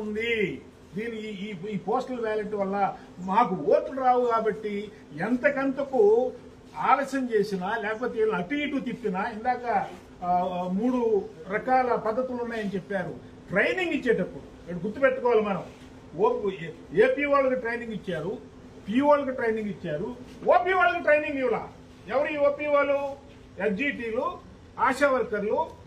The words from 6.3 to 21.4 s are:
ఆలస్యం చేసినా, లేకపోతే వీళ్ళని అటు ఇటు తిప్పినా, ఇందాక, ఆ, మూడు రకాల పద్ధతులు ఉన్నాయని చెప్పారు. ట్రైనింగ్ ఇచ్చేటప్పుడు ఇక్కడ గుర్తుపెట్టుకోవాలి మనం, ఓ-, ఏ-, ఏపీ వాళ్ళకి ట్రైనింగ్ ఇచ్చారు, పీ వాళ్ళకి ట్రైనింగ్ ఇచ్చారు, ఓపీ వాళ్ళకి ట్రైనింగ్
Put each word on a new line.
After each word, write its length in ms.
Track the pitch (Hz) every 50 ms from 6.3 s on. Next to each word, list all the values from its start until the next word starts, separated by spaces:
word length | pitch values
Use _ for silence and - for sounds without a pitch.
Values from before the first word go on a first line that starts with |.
| - - - - - - - - - 151 165 208
ఆలస్యం 360 | 247 285 269 - 269 269 254 233
చేసినా, 360 | 226 208 196 - 190 180 180 196 226 220 202
లేకపోతే 300 | 214 220 220 254 226 - 226
వీళ్ళని 200 | 220 214 190 180
అటు 120 | 175 - 285
ఇటు 240 | 294 294 269 - 262 -
తిప్పినా, 360 | 247 202 - - 202 180 185 214 240
ఇందాక, 360 | 226 214 226 254 247 240 240 240 214 190 165 - - - - - - - 180
ఆ, 60 | 175 180 180 180 185 180 180 180 180
మూడు 280 | 185 196 233 254 254 247 233 226 214 196 185 - - 160 160 175 196
రకాల 340 | 208 - 254 254 262 254 240 233 - -
పద్ధతులు 340 | 214 214 254 254 254 247 240
ఉన్నాయని 320 | 240 226 233 220 208 196 180
చెప్పారు. 400 | 190 - - 202 190 175 156 131 - - - - - - -
ట్రైనింగ్ 440 | 156 196 240 320 349 370 359 330 302 262
ఇచ్చేటప్పుడు 460 | - 247 208 190 175 - - 143 - - - -
ఇక్కడ 180 | - 165 180 175 160
గుర్తుపెట్టుకోవాలి 580 | 208 - 269 269 262 - 226 233 240 233 214 208 202
మనం, 160 | 190 165 - - - - - - - - - - - 156
ఓ-, 320 | 208 247 247 226 208 196 185 - 165
ఏ-, 100 | 160 - - - - 139 175 240
ఏపీ 200 | 262 262 277 294
వాళ్ళకి 340 | 285 277 277 269 262 254 202
ట్రైనింగ్ 320 | - 233 240 240 240 226
ఇచ్చారు, 400 | 214 180 - 190 170 156 147 185 240 - - - - - - - - - - 190
పీ 120 | 214 254
వాళ్ళకి 340 | 285 294 294 285 277 262 254 254
ట్రైనింగ్ 320 | 240 226 220 220 214 202 180
ఇచ్చారు, 340 | - - 170 151 151 196 247 247 - - - - - - 214 320
ఓపీ 180 | 359 359 359
వాళ్ళకి 300 | 381 370 349 349 349 349
ట్రైనింగ్ 400 | 262 302 302 302 302 302 285 269